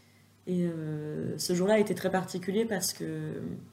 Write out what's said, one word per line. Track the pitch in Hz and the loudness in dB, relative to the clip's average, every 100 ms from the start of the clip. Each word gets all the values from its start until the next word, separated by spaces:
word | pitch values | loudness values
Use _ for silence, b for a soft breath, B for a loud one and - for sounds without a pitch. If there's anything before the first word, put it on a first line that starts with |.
| b b b b - | b b b b -2
Et, | 180 175 | 0 2
euh, | 165 156 151 151 156 160 151 | 0 -4 -4 -4 -4 -4 -2
ce | - | 0
jour-là | 175 185 | 2 6
a | 220 | 6
été | 208 | 4
très | 180 185 | 2 2
particulier | 185 180 185 180 196 | 0 0 -4 -2 0
parce | 226 190 - | 2 0 -2
que | - 160 156 156 - - - - | -4 -6 -4 -6 -6 -6 -8 -12